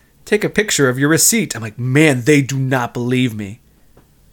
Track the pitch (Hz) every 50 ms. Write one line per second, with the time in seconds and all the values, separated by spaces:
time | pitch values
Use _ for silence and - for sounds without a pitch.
0 | _ _ _ _ - - 214 208 - 160 - - 208 214 - - 143 127 123 131
1 | 139 147 160 156 - - - 233 190 - - 113 110 110 104 - 120 127 127 143
2 | 160 151 135 127 117 117 151 143 139 117 135 135 135 131 135 131 120 113 - 131
3 | 120 123 127 127 127 123 110 107 107 95 104 - _ _ _ _ _ _ _ _
4 | _ _ _ _ _ _